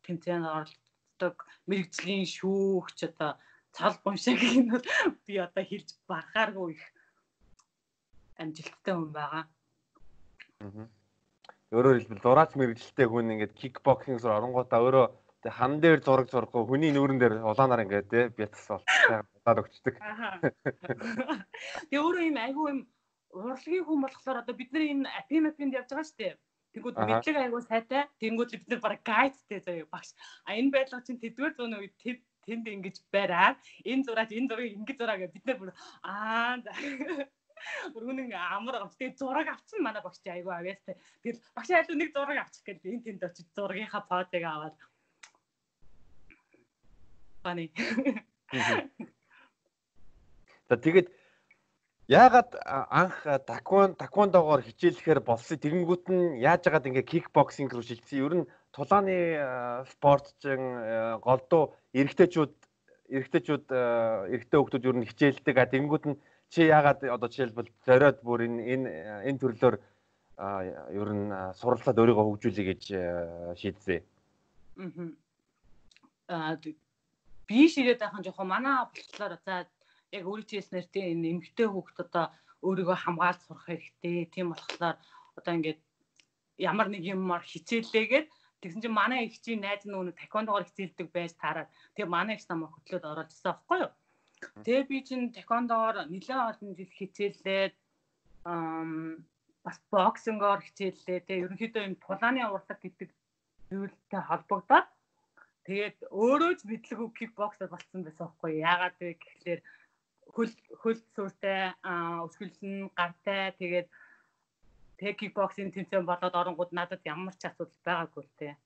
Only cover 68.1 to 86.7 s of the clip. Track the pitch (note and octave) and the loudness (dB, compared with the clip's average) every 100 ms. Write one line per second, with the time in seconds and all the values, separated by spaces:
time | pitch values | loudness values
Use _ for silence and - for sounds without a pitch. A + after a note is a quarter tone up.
68.1 | C3+ A#2+ A#2+ A#2 A#2+ A2+ C3 B2 D#2 G2+ | 6 -2 0 0 -2 -2 -2 -4 -8 -10
69.1 | G#2 A#2+ C3+ C3+ A2+ B2+ G#2+ - _ _ | -6 -4 -2 -2 4 4 4 -8 _ _
70.1 | _ _ - G2 G2 F#2 D#2 C2 F#2+ G2+ | _ _ -10 -6 -4 -6 -8 -8 -6 -2
71.1 | G#2 G2+ F#2+ F#2 - A#2+ A#2 C3+ A2+ A2+ | -2 -4 -6 -8 -2 0 2 2 6 6
72.1 | G#2+ G#2+ G#2 A#2 G2 F#2+ F#2+ - F#2+ F2 | 6 2 0 -2 -2 -2 -4 -6 -4 -4
73.1 | F2 E2+ E2+ F2 - G2+ - - E2+ - | -4 -6 -8 -10 -8 -8 -8 -4 -4 -4
74.1 | _ _ _ _ _ - - F#3 D3 E3+ | _ _ _ _ _ -20 -14 -14 -12 -14
75.1 | D3+ _ _ _ _ _ - - _ _ | -14 _ _ _ _ _ -20 -20 _ _
76.1 | _ - E3+ D#3 D#3 D#3 D#3 _ _ _ | _ -10 -6 -4 -6 -10 -16 _ _ _
77.1 | _ - - - A3+ E4 D4 B3 A#3+ G#3 | _ -20 -18 0 8 8 8 2 2 -2
78.1 | G#3 F#3 F#3 F#3+ G3 C4+ C4+ A#3+ - - | -6 -10 -8 -2 -2 0 0 -2 -10 -20
79.1 | - G3+ E3+ - F3+ F3 _ _ _ _ | -10 -10 -8 -8 -8 -8 _ _ _ _
80.1 | G3+ F3+ G#3+ G#3+ G#3 - F3+ F3+ G3 F#3 | -10 -8 -10 -8 -10 -8 -10 -6 -6 -4
81.1 | E3 E3 F3 E3 - A3+ F#3+ - - - | -2 -2 -4 -6 -2 0 0 -8 -12 -4
82.1 | F3 D#3+ _ _ _ F3 F#3 F3 F3+ - | -2 -2 _ _ _ -2 0 0 0 -2
83.1 | E3+ F3+ F3+ _ D#3 - E3 - _ E3+ | 2 0 0 _ -20 -10 -10 -12 _ -4
84.1 | F3 E3+ - F3 E3 - - E3+ D#3+ _ | -4 -4 -6 -6 -6 -12 -4 -4 -4 _
85.1 | - - - - E3+ D#3 D#3 _ _ _ | -20 -20 -10 -4 -2 -2 -6 _ _ _
86.1 | _ _ _ _ - E3+ | _ _ _ _ -4 -2